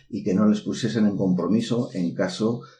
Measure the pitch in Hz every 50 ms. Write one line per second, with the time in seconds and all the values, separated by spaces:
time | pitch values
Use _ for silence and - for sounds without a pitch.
0 | - - - 104 - 104 92 107 107 107 104 - - 101 92 - - 107 107 113
1 | 107 104 98 95 98 95 90 90 87 87 104 113 - - 117 120 120 - - 95
2 | 90 85 - - 98 92 - - 107 113 120 120 - - - _